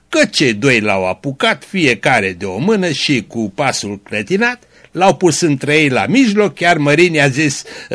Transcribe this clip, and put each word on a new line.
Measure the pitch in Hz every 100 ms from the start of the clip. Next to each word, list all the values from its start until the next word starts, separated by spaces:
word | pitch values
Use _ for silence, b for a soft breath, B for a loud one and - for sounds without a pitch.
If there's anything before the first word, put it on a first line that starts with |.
| b
că | 311
cei | 294 - 135
doi | 104 139 120
l-au | 104 98 92
apucat, | 92 143 135 226 208
fiecare | - 190 143 117 147 120 95
de | 87
o | 98 95
mână | 175 214 180
și, | 139 - 131 95
cu | 113 107
pasul | - 139 - 104 101
clătinat, | - 104 101 190 240 247 _ b b
l-au | 160 190 214
pus | 180 147
între | 170 135 143 151
ei | 147
la | 123 101
mijloc, | 233 247 202 202 -
iar | 170 170
Mărin | 143 147 180
i-a | 156 143
zis: | 131 156 - - B B